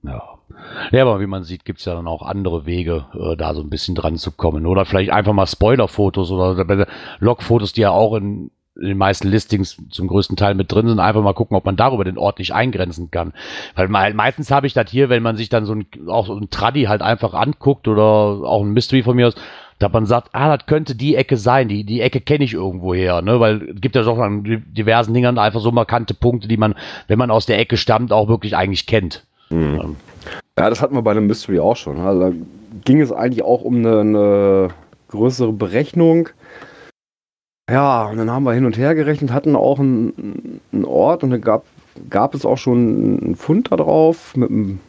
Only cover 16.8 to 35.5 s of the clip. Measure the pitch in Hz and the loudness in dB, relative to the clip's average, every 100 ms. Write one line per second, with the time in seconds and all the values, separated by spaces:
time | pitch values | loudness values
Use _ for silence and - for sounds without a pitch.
16.8 | 113 107 104 117 107 85 139 - 139 139 | 0 0 0 -2 -2 -2 -4 0 -2 0
17.8 | - 107 107 107 104 101 64 104 104 107 | 0 2 4 4 2 -2 -2 -2 2 0
18.8 | - 131 117 123 120 - - - - _ | 2 2 2 4 2 2 -14 -20 -20 _
19.8 | 101 113 110 120 - - 147 143 - 151 | 0 0 2 0 -2 -2 0 0 0 -2
20.8 | 151 117 135 190 - 127 107 131 120 104 | -2 -4 0 0 2 0 2 2 2 -2
21.8 | 101 117 113 135 - 147 139 104 95 90 | -4 -2 0 -2 0 0 0 -2 -6 -4
22.8 | 90 90 92 87 90 120 113 107 82 98 | -2 0 0 0 2 4 4 2 -4 -6
23.8 | 90 127 113 113 107 104 104 113 - 107 | -2 0 0 0 -2 -2 -4 -6 -6 -4
24.8 | 107 113 110 117 123 123 107 113 110 120 | 2 2 2 2 2 2 0 2 0 0
25.8 | 113 120 117 - 123 120 107 113 110 101 | 0 -2 -4 0 0 0 -2 2 2 0
26.8 | - - - 110 123 113 - 117 220 113 | -8 -18 -2 0 2 2 2 0 2 0
27.8 | - 110 120 107 107 107 107 87 95 98 | 2 0 2 2 2 0 0 -2 -2 -2
28.8 | - 110 90 - _ _ _ 82 78 73 | 0 0 -2 -10 _ _ _ -2 0 -2
29.8 | 80 76 - - - - - - 98 113 | -6 -12 -18 -20 -18 -18 -8 0 0 2
30.8 | 139 139 110 107 104 - - 90 85 117 | 2 2 2 2 2 0 0 0 2 0
31.8 | - 73 92 95 92 85 82 - - 107 | -4 -6 0 2 2 -2 -10 -20 -20 -10
32.8 | - 143 139 - 120 117 - 123 - 123 | 2 4 4 0 -2 -2 0 0 0 0
33.8 | 113 110 107 107 104 101 101 98 92 85 | 2 4 4 2 4 4 4 2 0 -4
34.8 | _ _ _ 104 117 127 120 | _ _ _ 0 0 0 -2